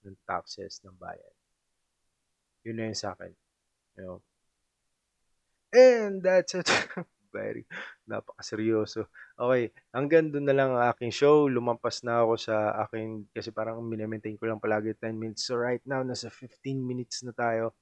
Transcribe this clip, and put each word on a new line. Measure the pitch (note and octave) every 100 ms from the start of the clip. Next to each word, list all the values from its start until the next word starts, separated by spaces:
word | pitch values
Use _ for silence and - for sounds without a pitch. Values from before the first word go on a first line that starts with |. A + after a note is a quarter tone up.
| G2+
ng | F#2+
taxes | - F#2 - - F#2 -
ng | F#2+ F#2
bayan. | F2+ - - _ _ _ _ _ _ _ _ _ _ _ _ _
Yun | A2+ A2+
na | A2
yun | G#2
sa'kin. | G2+ F2+ F2+ F2 _ _ _ _ _ -
You |
know? | F#2 F2 _ _ _ _ _ _ _ _ _ _ _ _ _ _ _
And | A#3 B3+ A#3 G#3 F#3+
that's | F#3 F#3 F3
it. | F#3 -
<laughs> | - - - E3+ _ _
Very, | G2+ G#2 A2+ A#2 - - -
napakaseryoso. | - G#2+ - - - A2 A2 A2 G#2+ - G#2 - - -
Okay, | B2 B2+ A#2 - _
hanggang | A#2+ C#3+ E3 D#3+
dun | C#3+
na | C#3+
lang | C3+ C3+ B2+
ang | A#2+
aking | A2+ A#2+
show. | G#2+ C#3+ D3+ C#3+
Lumampas | B2 A#2+ A#2 A#2+ -
na | A#2+ A#2
ako | A2+ A2+
sa | - G#2+ G#2+ G#2
aking, | G#2 A2+ A2 A2 G2+
kasi | - A2+
parang | A2 A2 A2+
minamaintain | A#2 A2 G#2+ A2 A2 G#2+
ko | A2+
lang | G#2+
palagi | A#2 G#2+ A2
ten | G#2 A2+ A2
minutes. | A2+ G#2+ -
So | B2
right | A#2+ B2 C3
now, | C3+
nasa | C3 A#2+ A#2
fifteen | - B2+ _ C3+ C3+
minutes | B2+ B2 A#2+ -
na | B2+
tayo. | A2 A#2 A2+ A2+ _